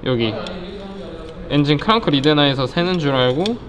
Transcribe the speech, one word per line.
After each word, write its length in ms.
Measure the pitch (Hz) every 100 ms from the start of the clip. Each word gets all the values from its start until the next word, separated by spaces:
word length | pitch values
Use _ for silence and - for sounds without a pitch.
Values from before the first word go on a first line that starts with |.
여기 300 | 131 127 113 104 - - - - 196 190 165 160 - - -
엔진 300 | - 143 147
크랑크 320 | 196 226 220
리데나에서 560 | 143 139 151 143 139 127
새는 320 | 175 175 180
줄 140 | 147
알고 300 | 135 127 131 196 240